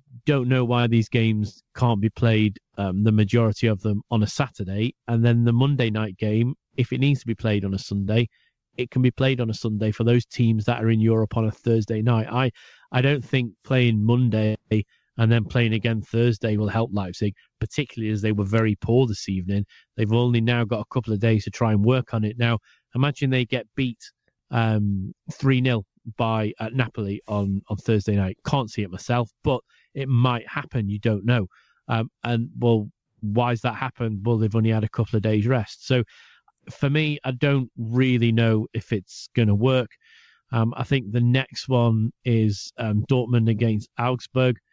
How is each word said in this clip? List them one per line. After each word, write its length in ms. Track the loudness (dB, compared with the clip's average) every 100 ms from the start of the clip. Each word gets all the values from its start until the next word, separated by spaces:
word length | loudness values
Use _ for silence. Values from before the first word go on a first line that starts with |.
| _ -8 0
don't 220 | 2 2
know 160 | 2
why 220 | 2 2 4
these 220 | 2 2
games 540 | 2 2 0 -2 -8 _
can't 260 | -2 0 2
be 100 | 0
played, 480 | 2 2 4 2 -2 _ -6
um, 260 | -4 0
the 100 | 2
majority 540 | 4 2 2 0 0 0
of 140 | 0
them, 220 | -2 -4 -2
on 120 | -2
a 40 | 0
Saturday, 680 | -2 -4 -6 -6 -4 -4 -6 -4
and 160 | 2
then 200 | 2 4
the 80 | 4
Monday 380 | 4 2 2 0
night 280 | -2 -4 -4
game, 360 | 0 2 0 -4 _ -4
if 160 | -2
it 60 | 0
needs 220 | 0 0
to 60 | -2
be 80 |
played 300 | -4 0 0
on 80 | -2
a 60 | -4
Sunday, 500 | -4 -4 0 0 0 _ _ _ _ -8
it 140 | -4
can 120 | 2
be 80 | 0
played 280 | 2 0 0
on 100 | -2
a 40 |
Sunday 380 | -4 -4 -2 -2
for 100 | 0
those 240 | 2 2 0
teams 380 | 0 2 2
that 180 | 0 0
are 80 | 2
in 80 | 2
Europe 380 | 4 2 0 0
on 100 | -2
a 40 |
Thursday 500 | -2 0 0 0 -2
night. 240 | 0 0 0
I, 220 | -2 -2 -4 -20 -20 -6
I 120 | 0
don't 220 | 0 0
think 280 | -2 -2 -2 -8
playing 420 | -2 2 2 2
Monday 520 | 2 2 2 2 0 -2 -2 -2 -2 _ _ 0
and 140 | 2
then 140 | 2
playing 300 | 0 0 0
again 280 | 0 -2 -4
Thursday 540 | -2 0 0 0 -2 0
will 120 | 0
help 220 | -2 -2
Leipzig, 420 | -4 -6 -4 -4 -4 _ -10
particularly 520 | -8 -6 -6 -6 -4
as 80 | -2
they 120 | 0
were 120 | 0
very 300 | 0 2 2
poor 320 | 0 2 2 2
this 220 | -2 -4
evening. 360 | -6 -2 -2 -4 _ _ -4
They've 160 | 0
only 280 | 2 2 2
now 240 | 2 0
got 160 | 0 -4
a 120 | -4
couple 200 | -6 -4
of 80 | 0
days 240 | 2 2
to 60 | 0
try 200 | -2 0
and 140 | 2
work 300 | 2 2 0
on 100 | -4
it. 120 | -4 -2
Now, 220 | -2 -2 _ _ _ -2
imagine 340 | -2 0 -2
they 140 | 0
get 240 | -2 -4 -6 -4
beat, 260 | -4 -6 -16 _ _ _ -6
um, 640 | -2 0 0 0 -2 -6 -12 -18
three 280 | -4 0 2
nil 240 | 0 -2 -4 _ -14 -4
by, 360 | -2 -2 -4 -6
uh, 120 | -6
Napoli 500 | -4 -4 -4 -8 -8 -6
on, 340 | -4 -2 -4 -6
on 80 | -8
Thursday 400 | -2 -2 0 0
night. 220 | 0 -4
Can't 280 | -4 -4 -4
see 100 | -8
it 80 | -8
myself, 400 | -8 -4 -4 -4 _
but 160 | -4 -4 -6 _ _
it 140 | -10 -2
might 400 | 2 2 0 -6
happen. 400 | -12 -6 -4 -4
You 100 | -2
don't 260 | -2 -2
know. 220 | 0 0 0 _ _ _ -6
Um, 240 | -4 -4 _
and, 240 | -4 -4 -4 -2
well, 320 | 2 2 0 _ _ -10
why's 400 | -2 0 0 0
that 160 | -4 -4
happened? 500 | -8 -6 -6 -4 0
Well, 120 | 0
they've 180 | 0 2
only 140 | 2
had 120 | 0
a 60 | -2
couple 280 | -4 -2 0
of 60 |
days 240 | 0 0 0
rest. 400 | 0 -4 -10 -2
So, 160 | -2 -2 -10 -20 _ _ _ -16
for 180 | -4 0
me, 300 | 0 0 -2
I 80 | -6
don't 380 | -2 0 0 -2 -8
really 560 | -4 0 2 4 2
know 340 | 4 4 2 0
if 180 | -8 -4
it's 380 | -6 -6 -20 -6
gonna 200 | 0 2
work. 360 | 4 2 2 -2 _ _ _ _ _ -6
Um, 220 | -2 -2 -2
I 60 |
think 280 | -2 -2 -2
the 80 | 0
next 480 | 2 2 -2 -8 -2
one 420 | 2 2 2 -2 -4
is, 480 | -2 2 2 -2 -10 -8
um, 260 | -4 -2 0
Dortmund 440 | 0 2 2 2
against 400 | 2 0 -2 -6 -4
Augsburg. 580 | -4 -4 -4 0 0 0 _